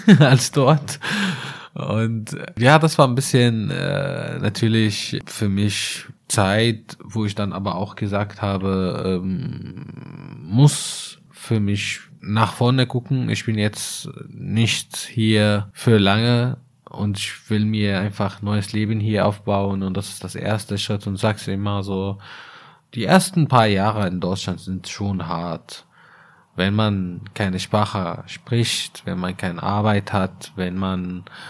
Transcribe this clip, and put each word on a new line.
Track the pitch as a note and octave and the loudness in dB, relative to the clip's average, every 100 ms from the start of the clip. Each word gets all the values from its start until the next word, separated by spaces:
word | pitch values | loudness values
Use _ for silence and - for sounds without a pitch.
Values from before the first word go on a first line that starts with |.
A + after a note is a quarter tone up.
<laughs> | A3 C#3+ | 8 8
als | C#3 B2+ - | 10 6 4
dort. | D3 C3 D#3 - - - G#3 G3 C#3 - - - | 4 6 4 2 -8 -4 -2 -2 -4 -10 -12 -14
Und, | - - A2 A2+ A2+ G#2+ | -8 -4 0 0 -2 -6
äh, | - - - | -10 -10 2
ja, | B2 D#3 | 6 8
das | D#3+ - | 6 4
war | C3 | 4
ein | |
bisschen, | B2 - B2+ A#2+ A2 G2+ | 4 2 4 4 4 -2
äh, | F2+ F#2 F#2+ F#2 F2 D#2+ E2+ | -2 -2 -2 -4 -6 -6 -4
natürlich | G2+ - A2+ A2+ G#2+ G#2 - A2+ - | -2 0 2 4 2 0 -6 -8 -8
für | - G#2 | -4 0
mich | G2 G#2 G2+ - - - - - | 2 0 0 -6 -8 -14 -20 -2
Zeit, | - G2 G#2+ A#2 A2 - - | 2 2 4 2 0 -10 -20
wo | - A2 | -8 -4
ich | G#2 | -4
dann | G#2 G2 | -4 -4
aber | F2+ G2 | -4 -6
auch | F2 G2+ - | -4 -6 -6
gesagt | G2+ G2+ G2+ - | -4 -2 -4 -4
habe, | G2+ F#2+ F#2+ F#2+ F#2 - F#2 F#2 | -4 -2 0 0 0 -2 -2 -2
ähm, | F#2+ - - - - - - - - G1+ G1+ A1+ | -2 -4 -6 -8 -12 -14 -14 -14 -16 -16 -16 -16
muss | D2 A#2 D3 - - - - - - | 0 6 6 6 -4 -10 -12 -18 -20
für | - - A2+ | -18 -2 0
mich | G2+ G2+ - - - - | 2 0 -4 -8 -14 -14
nach | G2 G#2+ A2+ | -2 0 0
vorne | - A#2+ C3 B2 | 2 2 4 0
gucken. | B2 B2 C3 A#2 | -2 -2 -2 0
Ich | A2 | -2
bin | A#2 G#2+ | -2 0
jetzt | G#2 - - - - - - | 0 -2 -8 -10 -12 -14 -16
nicht | A2 F#2 G#2+ A2 - - - | -12 -2 0 2 0 -6 -12
hier | - A2 A2 G#2+ G#2 G#2 G2 | -6 0 2 4 4 2 -2
für | - A#2+ A2 | -2 4 6
lange | G2 G#2+ A#2 A#2+ B2+ B2 - _ - | 6 4 4 2 2 -4 -12 _ -16
und | - G#2 G2+ | -4 -4 -2
ich | - - - | -6 -10 -2
will | G#2+ | 0
mir | G#2+ G#2+ G2+ F#2+ | 2 2 0 0
einfach | G#2 G2+ G2 - | -2 -2 -4 -4
neues | G#2 G#2 G2 | -2 -2 -2
Leben | G#2+ G#2+ A2 | -2 -2 0
hier | A2 G#2 G2+ | 0 2 2
aufbauen | G2+ - G2+ G2+ G2 | 0 -2 0 0 -2
und | F#2+ F#2+ | -2 -4
das | F#2+ | -6
ist | - | -10
das | F#2 - | -12 -6
erste | G2+ G#2+ - G2+ | -4 -4 -4 -6
Schritt | - G#2 G#2 | -4 -4 -4
und | G2 | -2
sag's | G#2+ G#2 - | -2 -2 -4
immer | G2 G2+ G2+ | -4 -2 -4
so, | G2 F#2+ G2 G2+ - - - - - _ _ | -4 -4 -4 -6 -12 -20 -20 -20 -20 _ _
die | A#2 | -6
ersten | G2+ F#3 - F3 C#3+ | 4 4 4 0 4
paar | B2 A2 | 4 6
Jahre | G2 G#2 G#2+ F#2+ | 4 2 0 -2
in | F2+ | -2
Deutschland | F2+ F#2+ - F2+ | -2 -4 -4 -6
sind | F#2 F#2 - | -6 -8 -8
schon | - G2+ F#2 E2 | -6 -4 -2 -4
hart. | E2+ F2 D#2+ - - - _ - - - _ _ - | -6 -6 -8 -12 -20 -20 _ -20 -20 -20 _ _ -2
Wenn | F#2+ | 0
man | G#2 G#2+ G2 F2+ F2 - | 2 0 0 -4 -8 -10
keine | - G2 F#2+ | -4 -2 -2
Sprache | - G#2+ G#2 G2+ F2 - - | -2 0 0 -2 -4 -6 -12
spricht, | - - A#2 A#2 - - - | -18 -2 0 0 -2 -6 -10
wenn | F#2+ F2+ | -8 -4
man | F2+ F#2+ | -4 -4
keine | F#2+ E2+ | -6 -4
Arbeit | - G#2 G#2+ G2+ - | -2 2 2 2 0
hat, | G2+ F#2+ - - | -2 -2 -6 -12
wenn | F#2+ F2+ F#2 | -6 -4 -2
man | F#2+ F#2 F2+ F2+ - - | -2 -2 -6 -8 -12 -18